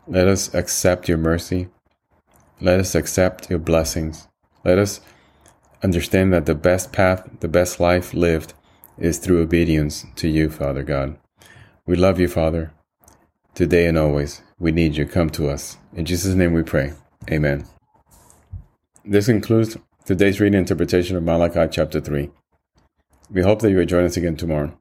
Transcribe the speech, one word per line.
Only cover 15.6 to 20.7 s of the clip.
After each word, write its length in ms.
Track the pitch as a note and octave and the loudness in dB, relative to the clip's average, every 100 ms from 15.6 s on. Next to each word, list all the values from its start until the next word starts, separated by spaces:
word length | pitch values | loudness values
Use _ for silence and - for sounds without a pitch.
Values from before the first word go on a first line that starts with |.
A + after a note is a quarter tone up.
| - - _ | -10 -18 _
In 140 | F2+ E2 | -10 -6
Jesus' 280 | F2 G2 | -4 0
name 200 | F#2 F2 | 2 2
we 80 | E2 | 2
pray. 320 | D#2+ D2+ C#2 - _ _ - | 0 -2 -4 -8 _ _ -6
Amen. 360 | D#2 D2 C#2+ - _ _ _ _ _ _ _ _ - - _ _ _ | -2 0 -2 -8 _ _ _ _ _ _ _ _ -20 -20 _ _ _
This 220 | G2+ G2+ G#2 | 0 0 2
concludes 500 | G#2+ - A2+ A2+ - _ _ | 0 2 2 2 -4 _ _
today's 360 | - F#2+ G2+ F#2+ | -4 2 2 4
reading 160 | G#2 G2+ | 4 4
and 60 | |
interpretation 540 | F2 | 2